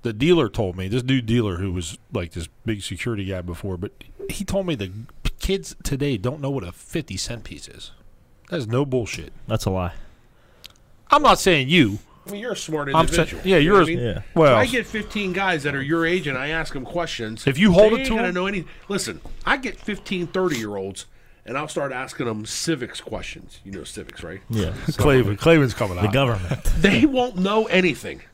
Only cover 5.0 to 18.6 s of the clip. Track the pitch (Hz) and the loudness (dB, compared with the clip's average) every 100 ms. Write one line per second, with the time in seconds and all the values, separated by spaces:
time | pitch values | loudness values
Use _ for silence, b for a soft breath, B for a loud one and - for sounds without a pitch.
5 | 117 - - - - 190 - - - 139 | -16 -6 -4 -4 -2 -2 -4 -10 -6 -2
6 | 143 117 104 147 139 139 87 - - 175 | -2 -2 -4 -4 -6 -6 -8 -14 -8 -8
7 | - 95 - - - 73 - 80 - - | -6 -8 -8 -10 -12 -16 -16 -18 -18 -20
8 | - - _ _ - 175 110 120 143 127 | -20 -20 _ _ -8 -6 -2 0 0 0
9 | 107 - 78 - - 110 - 95 90 - | -2 -8 -12 -14 -6 -4 -2 -2 -4 -6
10 | b b b b b b b b _ - | b b b b b b b b _ -20
11 | _ 294 269 190 - 160 131 175 120 107 | _ 4 6 4 4 2 4 4 4 2
12 | - - - 202 233 190 - 156 143 147 | -12 -20 -14 -10 -8 -8 -6 -4 0 2
13 | 165 170 160 - 185 185 151 202 160 165 | 4 2 0 -2 4 6 8 6 6 2
14 | 120 95 - - 151 123 254 254 208 220 | -2 -4 -4 4 6 6 4 0 -4 -6
15 | 202 214 196 175 196 170 143 139 139 165 | -6 -4 -4 -2 0 0 -2 -4 -2 0
16 | 165 180 147 131 139 165 156 143 120 175 | 2 0 -2 -4 -4 -4 -4 -8 -6 -6
17 | 165 - 110 110 - 135 208 175 214 233 | -6 -6 -8 -2 -2 4 6 8 8 6
18 | 269 220 - 180 185 202 | 0 -2 -2 -2 -2 -4